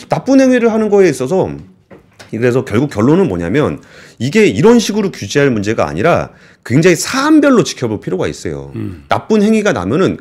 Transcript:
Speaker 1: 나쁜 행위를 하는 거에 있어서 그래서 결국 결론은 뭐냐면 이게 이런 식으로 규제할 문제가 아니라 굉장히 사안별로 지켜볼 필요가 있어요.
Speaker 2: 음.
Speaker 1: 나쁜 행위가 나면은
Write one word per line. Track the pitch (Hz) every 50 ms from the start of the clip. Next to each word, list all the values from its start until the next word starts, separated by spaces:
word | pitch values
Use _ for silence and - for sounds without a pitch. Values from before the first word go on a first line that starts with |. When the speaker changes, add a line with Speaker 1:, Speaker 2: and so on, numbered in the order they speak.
| - -
Speaker 1:
나쁜 | - 175 - - 269 269
행위를 | 269 262 254 247 233 233 214
하는 | 220 220 214
거에 | 196 202 196 175
있어서 | 139 - 127 131 180 190 147 87 71 71 - - - _ _ _ - - _ _ _ - - -
그래서 | - 110 117 123 117 131 123
결국 | - 104 110 135 143
결론은 | - 101 110 131 156 185 196 143
뭐냐면 | 92 85 85 85 104 147 143 98 76 64 - - - - - - - -
이게 | 117 135 156 220 214
이런 | 170 107 98 147 220 240 240
식으로 | 226 - 202 214 208 185 -
규제할 | - - 101 - 143 143 139
문제가 | 123 113 98 101 113 - 98 76
아니라 | 71 80 110 165 170 101 73 64 - - - - _ _ _
굉장히 | - 113 143 160 185 170
사안별로 | 147 - - - 262 277 302 311 302 285 285 269 220 147
지켜볼 | - - - - 113 107 98
필요가 | - - 180 185 143
있어요. | 87 73 - - 87 76 71 69 71 69
Speaker 2:
음. | 113 107 104 92 80 71 -
Speaker 1:
나쁜 | - - - - 220 214 196
행위가 | 214 220 220 208 208 160
나면은 | 110 87 95 117 165 190 127 85 -